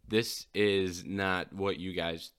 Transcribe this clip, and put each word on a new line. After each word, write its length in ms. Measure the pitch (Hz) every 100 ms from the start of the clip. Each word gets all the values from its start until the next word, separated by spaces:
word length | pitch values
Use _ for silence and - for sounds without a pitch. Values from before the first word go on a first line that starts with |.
| -
this 380 | 107 - - -
is 500 | 95 104 98 92 87 85
not 480 | 98 95 92 -
what 260 | 98 98 76
you 140 | 92
guys 400 | 90 85 82 -